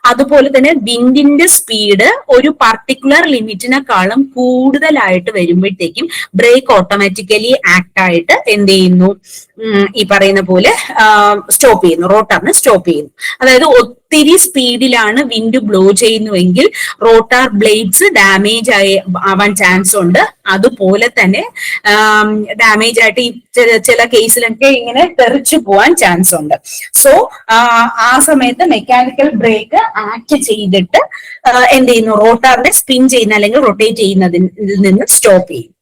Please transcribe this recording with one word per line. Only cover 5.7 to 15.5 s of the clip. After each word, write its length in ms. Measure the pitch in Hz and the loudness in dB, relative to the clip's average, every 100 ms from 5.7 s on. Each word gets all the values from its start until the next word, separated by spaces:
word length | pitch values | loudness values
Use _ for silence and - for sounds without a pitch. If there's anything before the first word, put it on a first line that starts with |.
| 185 170 - 330 - - 190 | -4 -8 -8 -10 -10 -8 0
ബ്രേക്ക് 360 | 240 254 262 | 2 2 2
ഓട്ടോമാറ്റിക്കലി 840 | 214 185 202 196 190 185 214 233 262 175 | 0 0 -2 -2 -4 -4 -4 0 -2 0
ആക്ട് 340 | 180 175 196 | -2 -2 -4
ആയിട്ട് 420 | 185 170 170 349 - | 0 -2 -2 -4 -2
എന്ത് 240 | 208 196 | 0 2
ചെയ്യുന്നു? 440 | 190 185 180 185 196 _ - _ - | 2 2 2 2 -2 _ -20 _ -12
ഉം, 260 | 220 202 196 214 | -4 -2 -2 -4
ഈ 120 | 196 | -2
പറയുന്ന 300 | 196 196 196 | 0 2 0
പോലെ, 320 | 185 185 220 466 - | 0 0 2 -2 -6
ആ, 420 | - 220 208 208 202 - | 0 2 4 2 0 -4
സ്റ്റോപ്പ് 360 | - 262 202 180 | 0 2 4 2
ചെയ്യുന്നു, 220 | 160 180 | 0 0
റോട്ടറിനെ 460 | 208 214 175 208 | 0 0 -2 -2
സ്റ്റോപ്പ് 360 | 403 269 196 180 | -2 0 0 0
ചെയ്യുന്നു. 220 | 151 147 _ - - | -4 -6 _ -14 -2
അതായത് 220 | 262 254 | 2 2
ഒത്തിരി 760 | 302 247 233 - _ 311 294 359 | 4 4 2 -8 _ 0 2 2
സ്പീഡിലാണ് 840 | - 277 247 240 254 233 214 233 | 0 -2 -4 -2 -2 0 -2 -2
വിൻഡ് 340 | 269 226 226 | -4 -4 -2